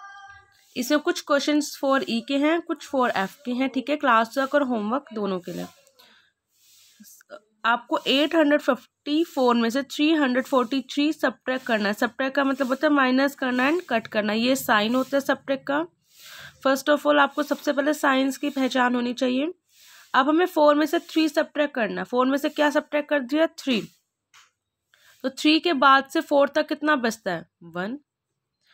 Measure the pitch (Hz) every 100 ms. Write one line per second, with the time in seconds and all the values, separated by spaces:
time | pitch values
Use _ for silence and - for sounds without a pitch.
0 | 392 403 392 - _ _ _ - 247 294
1 | 320 349 - 285 285 294 294 - 277 269
2 | - 226 233 277 294 339 330 320 - 269
3 | 247 - 196 - - 247 269 269 233 294
4 | 285 226 226 269 269 285 269 240 208 254
5 | 294 220 202 185 180 175 180 - _ _
6 | - _ _ _ _ _ _ _ _ _
7 | - - - - _ _ 226 240 - 311
8 | - 262 294 330 294 294 294 254 - _
9 | - 302 339 - 254 240 226 247 269 -
10 | 302 320 269 254 254 262 233 269 - -
11 | 294 311 277 - - 254 - 220 202 208
12 | 240 - 269 269 277 269 262 262 311 285
13 | 254 254 277 277 262 247 269 349 - 226
14 | - 220 208 214 240 262 262 220 214 254
15 | 262 277 269 269 - 269 269 285 339 _
16 | _ - - - - - 269 262 277 294
17 | 294 294 277 - 294 277 - 269 285 294
18 | 294 262 269 262 294 269 262 254 247 247
19 | 240 247 262 254 302 359 _ _ - -
20 | - 247 269 311 359 320 294 294 302 330
21 | - 320 311 320 302 294 294 269 208 180
22 | 185 247 254 277 294 294 294 294 294 294
23 | 294 294 240 294 320 - - 226 - _
24 | _ _ _ - _ _ _ _ _ _
25 | _ _ 262 262 302 311 349 294 277 269
26 | 269 330 311 285 277 311 302 302 302 294
27 | 233 220 196 170 170 _ 170 165 196 277
28 | _ _ _ _ _ _ _